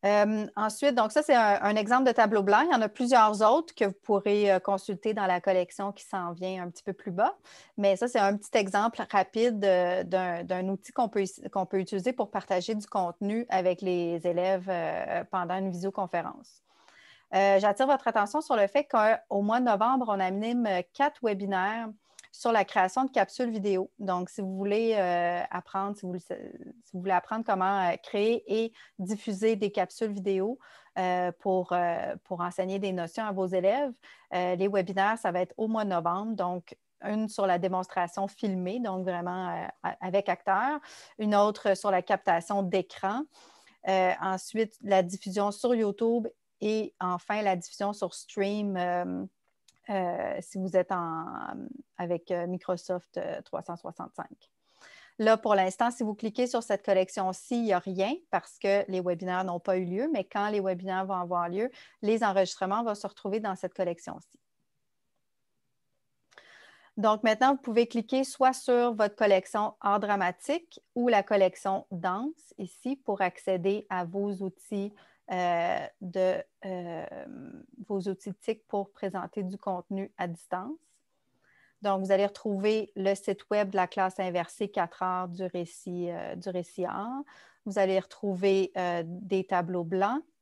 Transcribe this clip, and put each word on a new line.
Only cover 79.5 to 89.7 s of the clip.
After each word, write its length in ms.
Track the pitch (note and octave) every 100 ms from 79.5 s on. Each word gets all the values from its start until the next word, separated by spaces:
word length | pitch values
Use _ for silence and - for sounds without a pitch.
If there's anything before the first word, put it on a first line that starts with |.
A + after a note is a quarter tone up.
| F#3+
contenu 540 | - F#3 - G3 G3 _
à 80 | F3
distance. 500 | E3+ - F3+ G#3 D#4+ _ _ _ _ _ _ _ _ _ _
Donc, 220 | G3+ F#3+
vous 80 | F#3+
allez 140 | G3 G3+
retrouver 640 | G3+ A3+ G3 G#3 A3 G#3
le 200 | - F#3+
site 260 | G3 - G3 -
web 200 | G#3 G3+
de 60 | G3
la 100 | F3+
classe 320 | - F#3 -
inversée 500 | F#3 F3 E3 - G3+
quatre 340 | G#3 E3+ -
heures 260 | F#3 F3+ F#3
du 160 | F3
récit, 680 | F#3 F3+ E3+ - - F3 F3
euh, 240 | E3+ -
du 140 | - F3+
récit 380 | F3+ F3 - F3+
art. 360 | - G#3+ C4 D4 - - _ -
Vous 120 | G3
allez 200 | F#3+ F#3+
retrouver, 720 | F#3 - G3+ F#3 G3 F#3+ F#3+ -
euh, 260 | F3+ F3
des 400 | E3 F3+ F#3+ F#3+
tableaux 400 | F#3 F#3 E3+